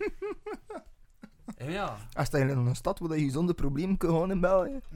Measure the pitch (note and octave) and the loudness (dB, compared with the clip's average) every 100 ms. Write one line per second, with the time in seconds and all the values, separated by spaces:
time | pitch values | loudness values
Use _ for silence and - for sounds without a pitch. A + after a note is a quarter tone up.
0 | G#4 - G#4 - - G#4+ - G#4 - - | -4 -6 -8 -8 -10 -14 -12 -14 -14 -20
1 | - - G#3+ - - - B2+ F#3 F#3 G#2 | -20 -20 -20 -20 -16 -10 -8 -6 -6 -8
2 | G#2+ - C#3 D3 C3+ C#3 A#2+ B2 - G3+ | -10 -2 0 2 2 2 0 0 -2 -2
3 | E3+ D#3 D3 C3 F3 E3+ D3+ C#3 F#3 G3 | -2 0 0 2 0 2 2 2 0 2
4 | F3 E3 F#3 F#3+ F3+ F#3+ F3+ - - | 2 2 2 2 4 4 4 -4 -10